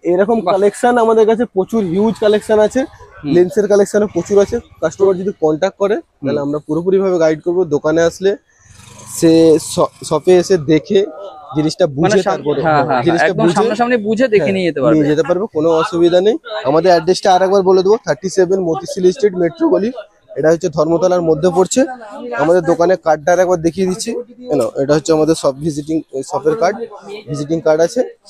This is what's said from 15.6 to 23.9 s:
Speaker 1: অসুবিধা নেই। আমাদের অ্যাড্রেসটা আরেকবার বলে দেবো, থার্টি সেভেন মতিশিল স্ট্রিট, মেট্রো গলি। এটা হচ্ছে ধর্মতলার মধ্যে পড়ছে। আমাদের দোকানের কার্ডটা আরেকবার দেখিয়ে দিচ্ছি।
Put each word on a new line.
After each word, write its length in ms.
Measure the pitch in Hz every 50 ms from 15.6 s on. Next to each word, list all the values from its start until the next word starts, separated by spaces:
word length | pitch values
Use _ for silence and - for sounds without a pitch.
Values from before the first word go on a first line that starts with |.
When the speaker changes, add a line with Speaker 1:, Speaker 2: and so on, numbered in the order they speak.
| 151 165
Speaker 1:
অসুবিধা 520 | 165 160 160 - 175 170 175 170 170 180
নেই। 160 | 190 214 254 320 _ - - - -
আমাদের 260 | 131 147 160 165 185
অ্যাড্রেসটা 420 | 175 170 160 170 185 - - 202 185
আরেকবার 280 | 180 190 185 196 202
বলে 220 | 185 185 190 190 180
দেবো, 140 | 190 214 233 _
থার্টি 240 | 175 147 - - 190
সেভেন 300 | - 196 185 175 190 190
মতিশিল 520 | 180 170 160 160 170 - - 190 180 180
স্ট্রিট, 220 | 185 - 202 208 180
মেট্রো 360 | 180 170 170 170 165 330 320
গলি। 220 | 185 180 196 240 262 - - _ _ _ _ _ -
এটা 160 | 135 143 156
হচ্ছে 180 | 170 165 185 180
ধর্মতলার 520 | 143 160 151 156 165 165 180 185 180 180
মধ্যে 280 | 175 160 156 151 160 185 170
পড়ছে। 300 | 180 185 175 - 247 277 330 - - - - - - - - 240
আমাদের 240 | - 147 160 175 185
দোকানের 360 | 165 165 165 151 170 175 185
কার্ডটা 360 | 175 _ 165 156 151 143 175 175
আরেকবার 280 | 175 185 175 185 170
দেখিয়ে 260 | 160 170 151 185 190
দিচ্ছি। 240 | 185